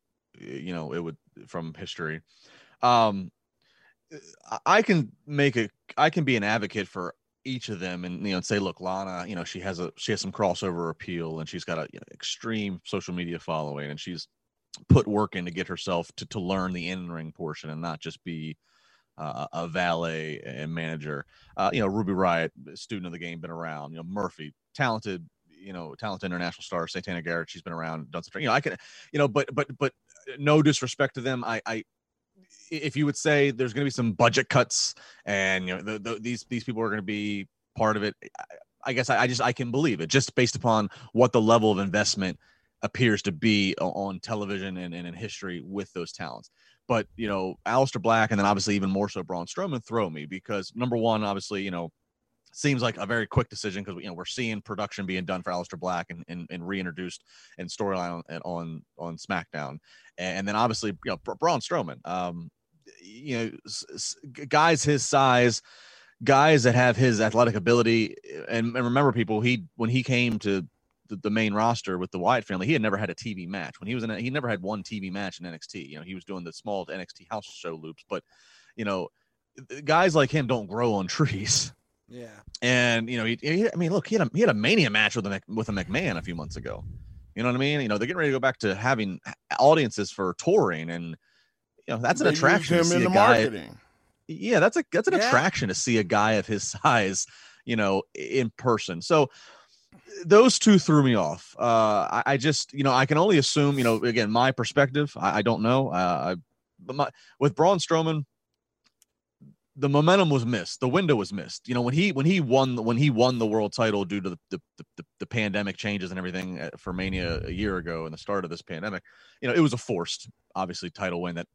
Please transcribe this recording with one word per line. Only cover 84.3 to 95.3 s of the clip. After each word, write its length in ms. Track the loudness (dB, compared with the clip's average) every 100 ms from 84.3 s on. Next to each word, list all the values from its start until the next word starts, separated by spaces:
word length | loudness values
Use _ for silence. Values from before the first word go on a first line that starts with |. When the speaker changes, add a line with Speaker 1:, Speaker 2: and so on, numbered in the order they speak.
Speaker 1:
he 80 | 4
had 80 | 4
a 40 |
Mania 360 | 4 4 4 4
match 260 | 2 2 0
with 120 | -4
a 20 |
Mc-, 180 | -4 -6
with 220 | -6 -4
a 20 |
McMahon 460 | -4 -2 -2 -2 -4
a 40 |
few 100 | -6
months 220 | -8 -10 -10
ago. 280 | -10 -12 -12 -14 -16 -20 -12 -4
You 80 |
know 60 | -2
what 60 | 0
I 40 |
mean? 220 | 0 0
You 60 | 0
know, 120 | -2
they're 80 | -2
getting 100 | 0
ready 140 | 0
to 40 | 2
go 40 |
back 180 | 0 0
to 140 | -2
having 460 | 0 0 0 0 -6 -12
h-, 60 | -16 -6 4
audiences 500 | 6 6 4 -2 -6
for 240 | -4 -4 -2
touring, 500 | 2 4 4 0 -6
and, 260 | -8 -8 -12 _ _ _ _ _ _ -6
you 80 | -2
know, 20 |
that's 220 | 0 2
an 40 | 2
Speaker 3:
They 60 |
used 120 | 4
Speaker 1:
attraction 340 | 4 4 4 2
to 40 |
Speaker 3:
him 40 | 4
Speaker 1:
see 100 | 2
Speaker 3:
in 40 |
Speaker 1:
a 40 | 4
Speaker 3:
the 60 |
Speaker 1:
guy 320 | 6 8 6
Speaker 3:
marketing. 360 | 4 -2 -10 -18 _ _ _ _ -14
Speaker 1:
Yeah, 320 | -6 0 4
that's 180 | 4 2
a, 60 | -2
that's 160 | 0 2
an 80 | 2
Speaker 2:
Yeah. 120 |
Speaker 1:
attraction 420 | 4